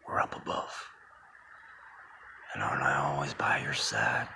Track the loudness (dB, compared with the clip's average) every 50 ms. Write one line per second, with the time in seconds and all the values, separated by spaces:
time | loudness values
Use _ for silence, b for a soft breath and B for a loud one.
0 | _ 0 2 2 2 2 0 -8 -4 -2 -2 -2 -2 -4 -6 -10 -10 -12 -14 -20
1 | -20 -20 -20 -20 -20 -20 -20 -20 -20 -20 -20 -20 -20 -20 -20 -18 -18 -20 -18 -18
2 | -20 -20 -18 -18 -18 -18 -18 -18 -14 -8 -4 0 0 2 2 4 4 4 4 4
3 | 4 2 2 2 0 -2 -2 0 2 2 2 2 2 0 0 0 0 2 2 4
4 | 4 4 4 2 0 -2 -6